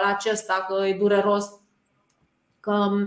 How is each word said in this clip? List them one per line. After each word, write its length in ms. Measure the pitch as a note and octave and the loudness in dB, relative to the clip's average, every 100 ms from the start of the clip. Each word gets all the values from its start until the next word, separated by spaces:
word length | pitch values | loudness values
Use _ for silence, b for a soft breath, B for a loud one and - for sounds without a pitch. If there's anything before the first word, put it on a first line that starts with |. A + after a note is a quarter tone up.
| G3 | 0
acesta, 600 | G3+ A3 G#3+ - F#3+ F#3+ | 0 -2 -2 -2 -4 -2
că 180 | G3 G3 | -2 -2
e 80 | |
dureros, 560 | F#3+ G3+ G3+ G3 G3+ G3+ - _ _ _ _ _ _ _ _ _ _ | 2 2 4 2 0 -2 -10 _ _ _ _ _ _ _ _ _ _
că 320 | - G#3 G3+ G3+ | -4 0 0 0